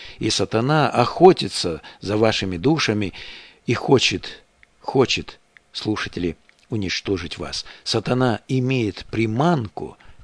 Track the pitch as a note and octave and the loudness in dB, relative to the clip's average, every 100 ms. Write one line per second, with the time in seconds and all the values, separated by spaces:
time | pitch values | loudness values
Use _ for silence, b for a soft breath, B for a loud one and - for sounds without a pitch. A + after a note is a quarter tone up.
0 | B B A2 - G2 A2 B2+ D#3 C3 A#2 | B B -2 0 0 0 2 2 2 2
1 | A#2+ - F#3 D#3+ G2+ - F#2 D#2 - B | 0 6 6 6 2 -4 -4 -6 -10 B
2 | F#2+ G#2+ A2 G#2 G2 F2 A#2 D#3+ - G#2 | -4 2 2 2 -2 -2 0 2 2 0
3 | G2 - B B B B - A#2 - C3 | -2 -6 B B B B -4 -2 4 4
4 | - F2+ - - _ _ _ _ - C3 | 4 -2 -8 -16 _ _ _ _ -2 2
5 | A#2+ - D2+ - _ _ _ - - G#2 | 2 0 -6 -16 _ _ _ -10 -4 -4
6 | - - F2 D#2 _ _ - A2+ F#2+ - | -4 -4 -4 -6 _ _ -8 -4 -4 -4
7 | - F#2+ E2 - E2 - - B - A2+ | -2 -4 -4 -8 -8 -10 -12 B -4 -2
8 | - B2 B2+ G#2+ - C3 B2+ C3 G#2+ - | 0 2 2 0 -2 0 2 0 0 -4
9 | - A2 A2+ A2 D#3+ D#3+ G#2 - - - | -6 -2 0 2 2 2 -2 -8 -12 -14
10 | b b | b b